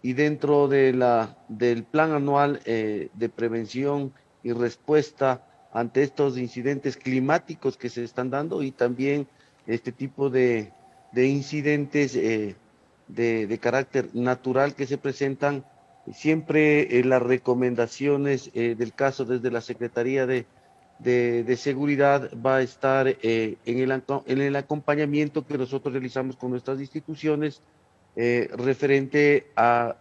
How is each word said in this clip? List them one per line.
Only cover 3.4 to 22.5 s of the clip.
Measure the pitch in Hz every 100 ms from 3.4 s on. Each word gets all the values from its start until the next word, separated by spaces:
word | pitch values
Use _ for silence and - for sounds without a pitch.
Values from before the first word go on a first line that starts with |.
| 117 117 107 123 139 143 139 _ _ _
y | 123
respuesta | 117 120 - - 151 147 - 135 127 _ _ _
ante | 110 117 131
estos | 143 - 143 127
incidentes | 120 123 123 139 143 127
climáticos | 131 131 135 165 - 156 135 -
que | 123
se | 120
están | 120 - 127
dando | 135 160 -
y | 135
también | 131 123 123 135 147 135 _ _ _ -
este | 117 -
tipo | 123 135 135 139
de, | 127 127 117 101 - - _ _
de | 120 131
incidentes, | 139 139 151 143 147 143 147 139 120
eh, | 107 110 104 95 _ _ _ _ _
de, | 107 117 113 104
de | 110
carácter | 120 127 135 135 120
natural | 117 123 127 131 127 143
que | 143 135
se | 139
presentan, | 139 131 139 135 143 143 - _ _ _ -
siempre, | - 151 160 156 156 151 147 - 120
eh, |
las | 127 127
recomendaciones, | 120 127 - 123 123 120 117 - 143 143 143 131 -
eh, | - 117 113
del | 117
caso | - 139 131
desde | 117 127 123
la | 117
Secretaría | - - 120 120 120 135 127
de, | 127 113 _ _ _ _ _
de, | 123 123 120 117
de | 117 123
Seguridad | 147 135 147 139 139 139 131 117
va | 127